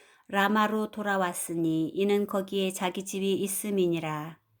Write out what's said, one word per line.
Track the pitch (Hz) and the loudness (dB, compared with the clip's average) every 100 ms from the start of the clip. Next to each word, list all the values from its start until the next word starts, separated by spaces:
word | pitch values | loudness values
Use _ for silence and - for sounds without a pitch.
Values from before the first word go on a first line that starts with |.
| - _ - | -20 _ -4
라마로 | 196 202 214 214 214 214 | 0 2 4 2 0 -4
돌아왔으니 | 214 208 196 180 180 - 170 165 160 160 | -4 -2 0 0 -2 -4 0 0 2 0
이는 | 170 202 202 202 | 0 2 2 2
거기에 | 202 190 196 190 | -2 -2 0 -2
자기 | 190 185 196 | 0 -2 -4
집이 | 190 196 196 | -6 -2 0
있음이니라. | 185 196 - 208 196 175 170 160 156 156 165 _ _ | 0 0 -2 -2 2 2 2 -2 -4 -6 -12 _ _